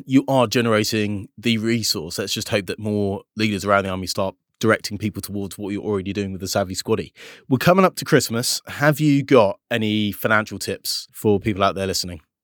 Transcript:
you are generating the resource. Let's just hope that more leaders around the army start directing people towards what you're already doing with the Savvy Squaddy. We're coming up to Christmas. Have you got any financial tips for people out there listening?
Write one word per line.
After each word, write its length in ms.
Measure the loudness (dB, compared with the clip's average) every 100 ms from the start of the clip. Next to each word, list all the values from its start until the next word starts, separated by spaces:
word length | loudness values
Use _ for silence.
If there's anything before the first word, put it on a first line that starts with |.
you 200 | 2 2 4
are 180 | 2 2
generating 840 | 2 2 2 2 -2 -2 -4 -10 -6
the 180 | -2 0
resource. 600 | 0 -2 -2 -4 -6 -8
Let's 160 | -6
just 160 | -6 -2
hope 160 | -2 -2
that 120 | -6
more 440 | -2 0 0 -2 -8 -2
leaders 260 | 0 0
around 200 | 4 4
the 60 | 4
army 160 | -4 -4
start 280 | -2 -4 -4 _ -2
directing 380 | 2 2 0 -6
people 240 | -6 -6
towards 340 | -8 -8 -8 -8
what 140 | -6
you're 120 | -6
already 300 | -2 -4 -2
doing 200 | -4 -4
with 100 | -6
the 60 | -4
Savvy 260 | -2 -2
Squaddy. 380 | -6 -2 -2 -4 -14 -20 -12 -2
We're 80 | 2
coming 300 | 4 4 4
up 100 | 0
to 80 |
Christmas. 560 | 2 2 2 -2 -2 -4 -6
Have 340 | 0 2 4
you 220 | 4 2
got 360 | 6 6 6 0 -4
any 420 | -2 0 0 0
financial 460 | -2 0 2 0 -8
tips 500 | -8 -8 -6 -8 -10
for 260 | -2 2 2
people 240 | 2 2
out 100 | 2
there 120 | 2 -2
listening? 340 | -4 -6 -12 _ _